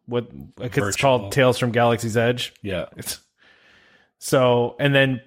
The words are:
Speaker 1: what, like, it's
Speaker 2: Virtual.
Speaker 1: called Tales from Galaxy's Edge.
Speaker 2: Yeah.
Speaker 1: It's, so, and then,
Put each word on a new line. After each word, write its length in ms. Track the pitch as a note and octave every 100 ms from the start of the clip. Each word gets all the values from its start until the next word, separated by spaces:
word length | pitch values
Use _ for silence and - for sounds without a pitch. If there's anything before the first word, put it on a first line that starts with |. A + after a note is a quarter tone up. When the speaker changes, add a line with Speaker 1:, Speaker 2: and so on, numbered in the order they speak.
| -
Speaker 1:
what, 240 | A#2+ A#2 C2+ - -
like, 180 | - -
it's 20 |
Speaker 2:
Virtual. 420 | G2+ - C#3 B2+
Speaker 1:
called 120 | G#2
Tales 260 | C3+ B2+ A#2+
from 120 | B2+
Galaxy's 460 | A2+ A#2+ A2+ A#2 A2
Edge. 340 | A#2 B2 - -
Speaker 2:
Yeah. 220 | G2+ F2+ - -
Speaker 1:
It's, 220 | - - _ _ _ _ _ _ _ _ _ _
so, 580 | - C#3+ B2+ A#2+ A#2+ -
and 160 | C#3+ C#3
then, 260 | C3+ B2+